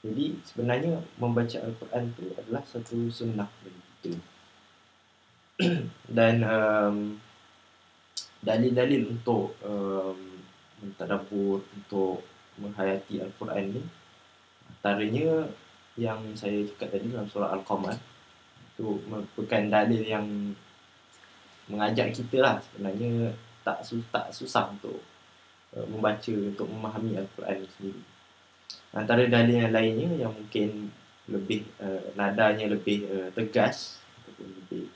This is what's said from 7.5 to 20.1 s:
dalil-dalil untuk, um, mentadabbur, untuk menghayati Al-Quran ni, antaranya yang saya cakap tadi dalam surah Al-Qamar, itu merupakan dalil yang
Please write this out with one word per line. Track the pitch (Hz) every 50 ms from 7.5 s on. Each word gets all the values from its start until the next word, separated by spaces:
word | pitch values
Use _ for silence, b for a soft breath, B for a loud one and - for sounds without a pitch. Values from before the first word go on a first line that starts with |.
| - _ _ _ _ _ _ _ _ _ _ _ _ - - - - -
dalil-dalil | - 104 110 113 120 127 120 127 127 135 143 127 110 104
untuk, | 117 117 - 123 117 104 95 95 - -
um, | 101 101 104 101 98 98 98 95 95 95 95 92 95 95 92 90 87 - - - - - - -
mentadabbur, | 107 98 95 - - 87 101 101 - - 104 101 98 98 98 98 98 -
untuk | - 101 - - 104 98 95 92 92 90 - - - - - - -
menghayati | - 104 101 101 - 95 98 95 98 - - 101 92
Al-Quran | 90 98 - - 110 107 - 101 98 98 107
ni, | 131 - 170 - - - - - - - - _ _ _ _ _ _ - -
antaranya | - - - 101 101 101 107 107 113 139 156 160 160 160 160 180 - - - - - - - - -
yang | - 117 113 110 110 110 107 107
saya | 110 - 101 104 104 104
cakap | 101 - - 117 104 101
tadi | 98 104 117
dalam | 127 113 104
surah | 101 - 101 101 - 92
Al-Qamar, | 95 95 - 107 95 95 95 110 120 - - - - - - - - - - - - - -
itu | - - 113 110 101 - -
merupakan | - 110 104 101 - - - 113 110 113 110 104
dalil | 104 104 107 104 113 117 110
yang | 110 110